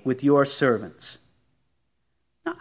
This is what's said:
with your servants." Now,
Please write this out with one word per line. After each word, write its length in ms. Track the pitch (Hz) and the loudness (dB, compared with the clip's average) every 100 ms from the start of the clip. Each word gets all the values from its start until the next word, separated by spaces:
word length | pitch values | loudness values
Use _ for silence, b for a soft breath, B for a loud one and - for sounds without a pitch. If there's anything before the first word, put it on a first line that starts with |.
with 220 | 131 127 | -4 0
your 200 | 143 143 | 4 4
servants." 760 | 139 - 139 113 98 - - - _ _ _ _ _ _ _ _ _ _ _ _ 330 | 2 0 0 0 -4 -14 -16 -16 _ _ _ _ _ _ _ _ _ _ _ _ -12
Now, 100 | 339 | -2